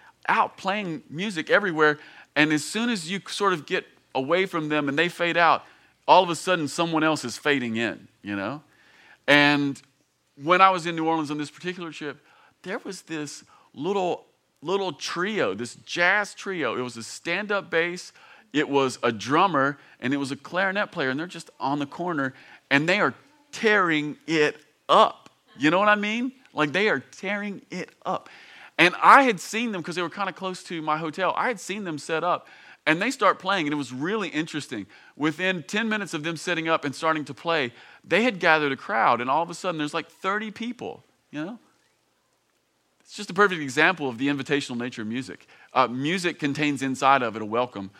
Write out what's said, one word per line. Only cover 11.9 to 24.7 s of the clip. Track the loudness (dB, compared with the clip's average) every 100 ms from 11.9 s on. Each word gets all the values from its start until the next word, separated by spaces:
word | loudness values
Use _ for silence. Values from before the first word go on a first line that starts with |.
trip, | -10 -12 -12 _ _ _ _
there | -10 -10
was | -10 -14
this | -10 -8 -8 -12 -20 _ _
little, | -8 -4 -2 -2 -4 -10 _ _ _
little | -4 -2 -2
trio, | -6 -8 -4 -2 0 0
this | -2 -8 -12
jazz | -8 0 2 2 -2
trio. | -8 -10 -4 -2 -2
It |
was | -6 -8
a |
stand-up | -14 -10 -6 -6 -4 -4 -2
bass, | -2 -2 -4 -14 -20 -20 -20 _
it | -2 2
was | 2 2 2
a | -2
drummer, | -2 0 2 4 2 0 -2 -14 -8
and | -4
it | -2
was | -4
a | -8
clarinet | -6 -2 -2 -2 -4
player, | -4 -4
and | -4
they're | -8
just | -12 -18 -8
on | -4 -4
the | -4
corner, | -6 -4 -4 -4 -8 -20 -20 _
and | 2 2
they | 2
are | 0 -2 _ _ _
tearing | -2 2 4 2 0 -2 -8 -2
it | 2 2 0 _